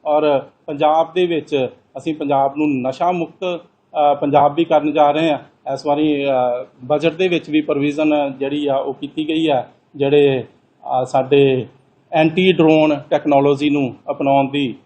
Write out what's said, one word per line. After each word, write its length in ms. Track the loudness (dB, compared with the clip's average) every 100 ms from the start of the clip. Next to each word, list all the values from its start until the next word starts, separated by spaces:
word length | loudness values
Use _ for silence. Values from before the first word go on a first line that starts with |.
| 0
ਔਰ 400 | 0 2 0 -2 _ -14
ਪੰਜਾਬ 460 | -2 2 2 0
ਦੇ 120 | -2 0
ਵਿੱਚ 420 | -2 -2 -4 -4 -6 _ -12
ਅਸੀਂ 180 | -8
ਪੰਜਾਬ 380 | -6 -2 0 0 0
ਨੂੰ 260 | -2 -2
ਨਸ਼ਾ 300 | -4 -2 -2
ਮੁਕਤ, 480 | -2 -6 -8 -8 -8 -12 _ _ 0
ਅ, 140 | 0
ਪੰਜਾਬ 400 | 2 2 2 2
ਵੀ 100 | 0
ਕਰਨ 280 | 0 0 0
ਜਾ 180 | 2 2
ਰਹੇ 200 | 2 0
ਹਾਂ। 80 | -2 -6 _ -10
ਇਸ 140 | -8 -2
ਵਾਰੀ, 400 | 0 0 0 0
ਅ, 40 | 0 0 -4 -8 _
ਬਜਟ 280 | -4 0 0
ਦੇ 160 | 0 -2
ਵਿੱਚ 220 | -2 -2
ਵੀ 100 | -2
ਪ੍ਰੋਵੀਜ਼ਨ 760 | -2 -2 -2 -2 0 0 -2 -4
ਜਿਹੜੀ 280 | -6 -4 -2
ਆ 100 | -2
ਉਹ 180 | -4
ਕੀਤੀ 340 | -8 -10 -8 -4
ਗਈ 200 | -2 0
ਆ, 160 | -2 -4 _ _ -4
ਜਿਹੜੇ, 480 | 2 4 4 0 -6 _ _ _ -6 -4
ਅ, 20 |
ਸਾਡੇ 640 | -2 -2 2 4 4 2 -4 _ _ _ _
ਐਂਟੀ 400 | 0 2 2 2
ਡਰੋਨ 480 | 4 4 4 2 0 -2
ਟੈਕਨੋਲੋਜੀ 600 | -2 2 2 2 2 0
ਨੂੰ 240 | 0 -2 -6 -10
ਅਪਣਾਉਣ 400 | -4 2 2 2
ਦੀ। 240 | -2 -4 -8